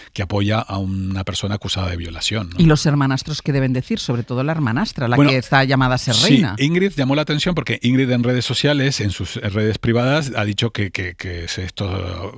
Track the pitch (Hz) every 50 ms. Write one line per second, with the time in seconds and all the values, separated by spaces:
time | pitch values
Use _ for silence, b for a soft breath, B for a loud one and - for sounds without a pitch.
0 | B B B - 98 82 104 101 101 101 107 110 110 - 101 98 98 95 95 95
1 | 95 95 98 95 92 - 95 - - 98 95 - - 92 - 95 92 90 87 85
2 | 85 82 80 80 - - 107 110 98 82 87 87 170 160 151 143 - 160 143 143
3 | 139 135 135 131 - - 151 - - - 139 139 131 127 127 127 127 - 113 107
4 | - - 127 120 113 - 123 123 135 151 160 160 151 113 113 139 214 220 - -
5 | 139 117 120 131 143 143 135 131 120 - 139 135 135 131 135 131 135 127 127 120
6 | - - 117 110 - - 151 127 101 - 104 107 135 147 170 180 190 196 - 147
7 | 135 127 139 151 151 - 151 151 - 180 180 160 127 - 113 - - 120 127 131
8 | 135 123 127 120 120 120 127 123 117 - 127 - - 143 147 143 131 139 135 -
9 | 107 101 92 - 98 - - 120 - 104 95 110 107 107 104 - - 117 113 117
10 | 120 131 139 156 156 131 113 120 104 107 104 - 120 117 - - 104 92 - -
11 | 95 90 85 - - 92 87 85 85 82 - - 92 90 - - 101 95 90 98
12 | 92 90 92 87 92 98 117